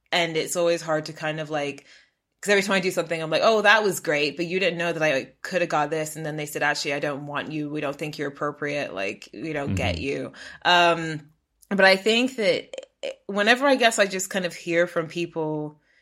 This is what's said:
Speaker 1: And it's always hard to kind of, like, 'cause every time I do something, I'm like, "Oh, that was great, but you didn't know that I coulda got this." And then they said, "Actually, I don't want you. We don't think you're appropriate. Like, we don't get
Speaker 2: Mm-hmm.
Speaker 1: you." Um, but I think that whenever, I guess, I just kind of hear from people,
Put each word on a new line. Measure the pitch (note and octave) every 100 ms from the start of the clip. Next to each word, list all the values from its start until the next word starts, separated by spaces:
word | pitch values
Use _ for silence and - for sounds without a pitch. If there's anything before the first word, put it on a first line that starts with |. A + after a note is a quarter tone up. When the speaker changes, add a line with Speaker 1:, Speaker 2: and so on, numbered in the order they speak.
| _
Speaker 1:
And | F3 E3+ D#3+
it's | - F3+
always | E3+ E3+
hard | E3 D#3 D#3
to |
kind | D#3 D#3 D#3
of, | D3+
like, | D3+ C#3+ - - - _ _ _ _
'cause | -
every | G3+
time | G3 F#3+
I |
do | F3+
something, | F3 D#3+ E3
I'm | D#3+
like, | D#3
"Oh, | A3 A3
that | G3+ A3
was | G#3+ E3
great, | - D3 D3+ C#3
but | E3+
you | F#3
didn't | F#3+ E3+
know | E3+
that | E3
I | D#3 C3+ A#2+ _
coulda | - F#3 E3+
got | E3 D3
this." | D#3+ D#3 D#3+
And |
then | D#3 D3+
they | D3+
said, | D3+
"Actually, | D3 D3 D3+
I | C#3+
don't | D3 C#3 D3
want | C#3+ A2
you. | D#3 D3
We | D3+
don't | C#3+
think | C#3+ D#3 D3
you're | C#3+
appropriate. | C#3 D3 D3 C#3+ C#3+ C3+
Like, | F#2 G2 G#2+ -
we | G2+ D#3
don't | D3+ -
get | F#2+ B2 E2+
Speaker 2:
Mm-hmm. |
Speaker 1:
you." | C3+ C#3+ C3+ - - -
Um, | E3+ F3 F3 E3 D#3+ D#3 - _ _ _ _
but | G3
I | F#3+ G3
think | A3 A3+ B3+ -
that | G3 D3+ - - - _ - - -
whenever, | G3+ G#3 B3 C#4
I |
guess, | C4 A#3 A#3
I | G3+
just | F#3 -
kind | G3 F3
of |
hear | - F3 E3+ F3
from | F3 D#3+
people, | F3 E3+ E3 D#3 D3+ D3+ D3+ _ _